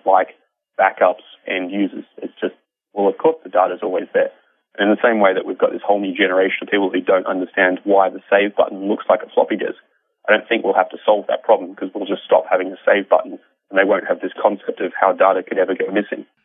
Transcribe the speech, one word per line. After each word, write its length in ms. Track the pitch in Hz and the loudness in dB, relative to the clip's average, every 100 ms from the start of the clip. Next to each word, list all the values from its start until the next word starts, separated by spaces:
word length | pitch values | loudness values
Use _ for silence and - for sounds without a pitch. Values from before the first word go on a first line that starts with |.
like 260 | 95 95 92 - _ _ _ - | 0 0 0 -8 _ _ _ -2
backups 500 | 95 - 95 - - - - | 0 2 0 0 -10 -18 -8
and 240 | 92 90 | -8 -6
users. 360 | 101 98 - - - | -4 -4 -6 -16 -14
It's 160 | - - | -16 -8
just, 140 | - - _ _ _ | -8 -8 _ _ _
well, 140 | 101 101 | -2 -2
of 120 | - | 0
course 180 | - 240 | 0 -2
the 60 | - | -2
data's 320 | 98 92 87 | 0 0 -2
always 240 | 92 90 - | -4 -4 -2
there. 200 | 92 90 - _ _ _ - | -2 -2 -4 _ _ _ -2
And 140 | 104 | 0
in 60 | 104 | 2
the 120 | 123 | 2
same 120 | 113 | 4
way 160 | 98 92 | 2 2
that 100 | - | -4
we've 120 | 92 | -2
got 140 | - | -2
this 140 | 87 - | 0 -2
whole 160 | 101 | -2
new 140 | 95 90 | -2 -2
generation 460 | 95 92 95 - | 0 2 0 -2
of 60 | - | -4
people 200 | 101 95 | -2 -2
who 120 | 90 | -2
don't 260 | 90 95 92 | 0 0 0
understand 520 | 92 87 - 92 90 | -4 -4 0 0 0
why 260 | 101 98 95 | 2 2 2
the 120 | 92 - | -2 0
save 280 | 101 101 - | 0 2 0
button 340 | - 95 98 | -2 -2 -4
looks 160 | 117 - | -2 0
like 140 | 92 | 0
a 80 | - | 0
floppy 260 | - - - | 0 0 -2
disk, 220 | 90 - _ _ _ _ - | -6 -8 _ _ _ _ 0
I 60 | |
don't 140 | 107 - | 0 0
think 160 | 113 | -2
we'll 120 | 98 98 | 0 0
have 140 | 92 | 0
to 80 | - | -2
solve 220 | - 104 - | 0 0 0
that 140 | - | -2
problem, 300 | - 104 87 | 2 0 0
'cause 160 | 98 95 101 | -10 -10 -8
we'll 100 | 95 | -6
just 180 | 90 | -8
stop 220 | - - - | 0 0 2
having 200 | 92 92 | -2 -2
a 60 | 92 - | -4 0
save 240 | 101 92 | 0 2
button 300 | 87 92 85 _ _ _ | 0 0 -12 _ _ _
and 100 | 95 | 0
they 40 | |
won't 240 | 98 95 - | 2 0 -2
have 120 | 90 | -6
this 140 | 92 - | -6 -2
concept 400 | 107 104 - - | 0 0 -6 -8
of 140 | - | -8
how 180 | - 95 | 0 0
data 300 | 90 95 92 | 2 2 2
could 160 | - 95 | -2 -2
ever 160 | 92 | -2
go 140 | 92 95 | -2 -4
missing. 340 | 98 101 - - _ | -4 -4 -10 -14 _